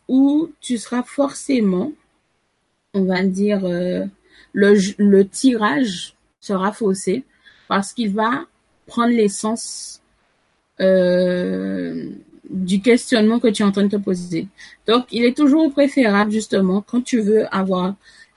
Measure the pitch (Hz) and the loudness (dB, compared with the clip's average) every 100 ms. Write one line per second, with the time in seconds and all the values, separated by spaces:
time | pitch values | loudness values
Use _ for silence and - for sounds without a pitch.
0 | - 262 277 294 330 - - 240 - 247 | -2 2 2 2 -4 -10 -8 -8 -6 -6
1 | 247 - 277 - - 254 202 180 269 302 | -6 -4 -4 -4 -4 0 0 0 -4 -10
2 | _ _ _ _ _ _ _ _ _ 196 | _ _ _ _ _ _ _ _ _ -2
3 | 185 185 190 185 208 202 185 175 180 180 | 0 0 0 0 0 0 -2 -4 -4 -4
4 | 196 _ _ _ _ 202 202 208 190 - | -6 _ _ _ _ 2 4 6 4 2
5 | 202 196 196 - 269 233 208 285 240 175 | 4 6 4 2 2 2 0 0 -2 -4
6 | - _ _ _ - 196 196 208 208 190 | -12 _ _ _ -6 -2 -2 -2 -2 -2
7 | - 226 - _ _ _ - 196 196 - | -2 -4 -6 _ _ _ -4 -4 -4 -4
8 | 214 202 226 277 339 _ _ _ - - | -4 -2 -2 -2 -8 _ _ _ -10 -2
9 | 233 233 208 202 214 233 - - - - | 0 2 2 0 -6 -6 -8 -14 -16 -20
10 | _ _ _ _ _ _ _ - 190 190 | _ _ _ _ _ _ _ -2 2 4
11 | 180 180 180 180 185 185 190 190 170 165 | 2 2 0 -2 -4 -4 -4 -6 -6 -8
12 | 151 - _ - - 190 180 196 240 240 | -12 -16 _ -20 -10 -6 -2 0 2 2
13 | - 233 214 233 233 208 202 196 202 202 | 2 2 2 2 0 2 0 2 0 -2
14 | 196 180 180 165 185 _ - _ - 240 | -4 -6 -4 -8 -8 _ -20 _ -2 -2
15 | 247 226 240 254 294 311 320 285 277 277 | 0 0 0 2 4 4 2 2 0 2
16 | 226 202 214 220 208 196 190 196 - 247 | 2 2 0 -2 -2 0 2 0 -2 -6
17 | 247 240 208 214 - 196 190 185 185 196 | -2 -2 2 0 0 -2 -2 -2 -2 -6
18 | - - - | -16 -20 -20